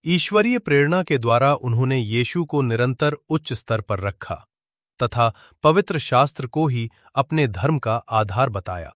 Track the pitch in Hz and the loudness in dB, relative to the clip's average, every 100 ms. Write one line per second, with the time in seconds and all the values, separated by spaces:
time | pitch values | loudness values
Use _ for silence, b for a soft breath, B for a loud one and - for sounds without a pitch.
0 | 156 175 - 208 220 247 - 143 143 180 | 0 0 2 2 2 0 2 2 2 0
1 | 175 139 117 120 135 143 127 117 131 131 | 0 0 2 4 4 2 0 0 2 0
2 | 110 117 123 180 160 147 127 113 127 127 | 0 -2 0 -2 -2 0 0 0 0 0
3 | 151 147 _ 156 - 120 - 110 - 101 | -2 -2 _ -4 -2 -8 -4 -4 -2 -4
4 | 98 - - 87 _ _ _ _ _ _ | -4 -8 -10 -12 _ _ _ _ _ _
5 | 123 120 117 b b b 151 170 202 156 | -2 2 0 b b b 2 2 0 -4
6 | - 123 143 - 127 151 156 123 113 b | 0 2 2 -2 -6 -2 -2 -2 -6 b
7 | b - 139 156 135 90 135 151 113 113 | b -4 -2 0 0 0 0 0 -2 -4
8 | - 110 104 98 131 101 - 90 76 | -2 -2 0 0 -2 -2 -8 -10 -12